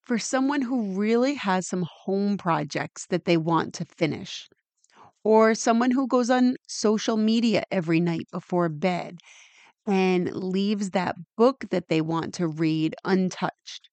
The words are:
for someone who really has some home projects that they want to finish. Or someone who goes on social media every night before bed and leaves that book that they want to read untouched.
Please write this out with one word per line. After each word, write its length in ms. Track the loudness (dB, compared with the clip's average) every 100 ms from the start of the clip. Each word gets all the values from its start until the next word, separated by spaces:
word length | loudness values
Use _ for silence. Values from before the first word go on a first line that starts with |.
for 180 | -2 -4
someone 440 | -2 0 0 0
who 360 | -2 -2 -2 -2
really 360 | 2 2 2
has 340 | 0 -2 -2 -2
some 160 | -4 -4 -6
home 340 | -4 -2 0 -2
projects 680 | -2 -2 -2 -6 -8 -10 -4
that 160 | -4 2
they 100 | 0
want 380 | 2 0 0
to 100 | -6
finish. 640 | -12 -4 -4 -4 -10 -14 -14 _ _ _ _ _ -20 _
Or 320 | 4 6 6
someone 360 | 4 2 2 2
who 180 | 2 2
goes 220 | 0 2
on 260 | 4 2 0 _
social 520 | -2 0 2 0 0
media 460 | 2 2 2 0 0
every 300 | -4 0 2
night 260 | 2 -2 -6
before 380 | -10 -4 -2 0
bed 480 | 0 -2 -2 -6 -14 -20 -20 -20 _ -20 _
and 480 | -2 2 4 2 0
leaves 580 | -4 -2 0 0 0 -2
that 260 | -2 -4 -6 -12 2
book 280 | 2 2 -4
that 180 | -4 0
they 120 | 0
want 340 | 0 -2 -4
to 120 | -4 -4
read 480 | 0 0 0 -2 -4
untouched. 840 | 0 0 0 -2 -6 -6 -18 -20 _